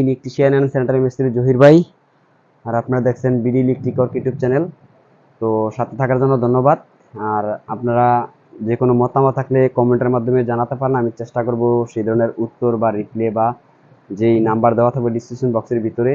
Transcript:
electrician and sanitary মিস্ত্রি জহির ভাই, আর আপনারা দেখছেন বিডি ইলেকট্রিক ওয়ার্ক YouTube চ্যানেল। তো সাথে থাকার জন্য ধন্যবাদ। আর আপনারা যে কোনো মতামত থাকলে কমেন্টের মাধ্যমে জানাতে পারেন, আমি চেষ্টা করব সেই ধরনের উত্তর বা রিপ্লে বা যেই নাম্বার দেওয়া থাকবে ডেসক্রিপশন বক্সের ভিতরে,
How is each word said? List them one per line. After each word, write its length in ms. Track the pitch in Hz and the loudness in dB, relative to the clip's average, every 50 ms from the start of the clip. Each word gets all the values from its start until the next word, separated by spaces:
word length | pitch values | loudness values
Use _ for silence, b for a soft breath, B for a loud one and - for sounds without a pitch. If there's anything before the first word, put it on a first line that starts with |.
electrician 520 | 135 131 131 131 - 131 - - 139 139 139 | 2 0 -2 -4 -6 -6 -2 0 2 2 2
and 140 | 135 139 135 | 2 0 0
sanitary 300 | - 135 123 120 131 131 | -2 -2 -2 0 0 0
মিস্ত্রি 300 | 131 127 - - 131 131 | 0 -2 -2 -2 -2 -2
জহির 280 | 113 123 123 131 131 123 | 0 0 0 2 4 8
ভাই, 180 | 139 147 156 170 180 - _ _ _ _ _ _ _ _ _ _ _ _ _ _ - | 8 8 8 6 4 0 _ _ _ _ _ _ _ _ _ _ _ _ _ _ -8
আর 100 | 117 117 | -4 -4
আপনারা 260 | 117 113 120 127 127 | -4 -2 -2 -2 0
দেখছেন 320 | 117 127 120 - - 127 127 120 | 0 0 -2 0 0 0 0 0
বিডি 200 | 113 123 123 131 | 0 0 0 0
ইলেকট্রিক 360 | 127 127 127 - 123 127 113 | 0 0 -2 -2 -4 -4 -2
ওয়ার্ক 160 | 123 127 123 - | -2 -2 -2 -2
YouTube 240 | 127 - 131 131 - | -4 -4 -6 -4 -4
চ্যানেল। 240 | 131 123 127 143 170 180 - _ _ _ _ _ _ _ _ _ _ _ _ _ | -2 0 0 0 0 -2 -6 _ _ _ _ _ _ _ _ _ _ _ _ _
তো 80 | 113 110 110 110 110 107 | -4 -2 0 0 -2 -2
সাথে 240 | 107 - 120 - 107 | -4 -6 -8 -6 -4
থাকার 220 | 117 135 123 131 123 | -4 -2 -2 0 0
জন্য 140 | 135 135 135 120 120 | 2 0 2 2 0
ধন্যবাদ। 340 | 120 123 127 127 143 165 - - _ _ _ _ _ - 104 107 107 | 0 0 2 2 2 0 0 -2 _ _ _ _ _ -12 -8 -6 -4
আর 120 | 107 107 104 104 104 - - - | -2 -2 -2 -4 -6 -8 -10 -12
আপনারা 380 | 107 - 117 120 117 120 123 120 123 120 117 - - _ _ _ - - | -10 -6 -4 -2 0 2 2 2 2 0 -2 -4 -10 _ _ _ -14 -8
যে 140 | 107 110 120 | -4 -4 -2
কোনো 160 | - 131 127 123 | 0 2 2 2
মতামত 380 | 120 123 123 - 139 135 131 123 | 2 2 0 0 0 0 0 0
থাকলে 260 | 139 127 - 131 131 131 127 | -2 -4 0 2 2 2 2
কমেন্টের 420 | 131 127 120 123 123 120 127 123 127 | 2 0 2 2 2 2 0 0 0
মাধ্যমে 260 | 123 113 123 127 127 120 | 0 0 0 0 0 0
জানাতে 300 | 120 117 117 120 - 135 | 0 -2 -4 -4 -4 -4
পারেন, 200 | 123 135 131 135 | -4 -2 -2 -2
আমি 140 | 123 120 113 - - | -2 -2 -4 -4 -8
চেষ্টা 220 | 113 - - 123 | -12 -8 -6 -4
করব 200 | 113 120 120 117 120 120 120 120 117 120 | -4 -2 -2 0 0 2 2 0 -2 -2
সেই 140 | - 113 104 | -4 -4 -2
ধরনের 240 | 110 110 117 117 113 - | 0 0 0 0 -2 -2
উত্তর 340 | - 117 120 - _ 123 120 117 | -4 -6 -8 -6 _ -2 -2 0
বা 120 | 110 113 110 | 0 0 -2
রিপ্লে 360 | 104 104 104 - - 110 113 113 | -2 -4 -6 -8 -6 -4 -4 -2
বা 160 | 107 113 113 120 120 - _ _ _ _ _ _ - _ _ - | 0 0 -2 -2 -2 -6 _ _ _ _ _ _ -20 _ _ -12
যেই 260 | 98 95 113 117 117 110 | -4 0 2 2 2 2
নাম্বার 300 | 110 110 110 113 113 117 113 | 2 0 0 2 2 2 2
দেওয়া 160 | 117 120 120 | 2 2 0
থাকবে 200 | - 131 120 117 | 0 -2 -2 -4
ডেসক্রিপশন 400 | 113 117 - - 123 - 127 123 | -4 -4 -8 -10 -8 -4 -4 -2
বক্সের 280 | 113 110 - - 120 117 | -2 -2 -4 -4 -4 -4
ভিতরে, 320 | 107 113 - - 117 127 143 | -4 -4 -4 -2 -2 -2 -2